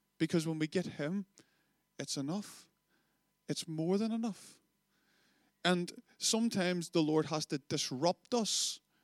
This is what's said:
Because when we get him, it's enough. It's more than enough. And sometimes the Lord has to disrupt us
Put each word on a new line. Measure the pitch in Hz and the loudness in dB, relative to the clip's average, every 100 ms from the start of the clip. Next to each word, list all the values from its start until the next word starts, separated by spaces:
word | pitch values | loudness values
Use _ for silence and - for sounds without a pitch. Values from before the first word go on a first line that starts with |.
| _ - | _ -2
Because | 165 175 160 | 0 2 0
when | 160 | -2
we | 156 | 0
get | 185 175 | 0 -2
him, | - 147 196 190 - - _ _ _ _ - | -4 -2 -2 -6 -14 -20 _ _ _ _ -12
it's | 135 - | -6 -4
enough. | 139 190 202 - - _ _ _ _ _ _ _ - | -4 -4 -6 -14 -20 _ _ _ _ _ _ _ -6
It's | 147 - | -6 -4
more | 156 160 196 | -4 0 0
than | 220 | 0
enough. | 226 226 190 - - _ _ _ _ _ _ _ _ _ _ 175 | -2 -2 -6 -12 -20 _ _ _ _ _ _ _ _ _ _ 2
And | 180 175 - - - | 2 0 -8 -20 -4
sometimes | - 220 226 202 175 180 165 | 0 2 2 2 2 0 0
the | 170 | 2
Lord | 151 156 156 | 4 4 2
has | 151 151 | 0 -2
to | 147 | -4
disrupt | - 160 - 127 165 - _ | -2 -4 -2 2 2 2 _
us | 240 208 - - - _ _ | 0 2 0 -2 -4 _ _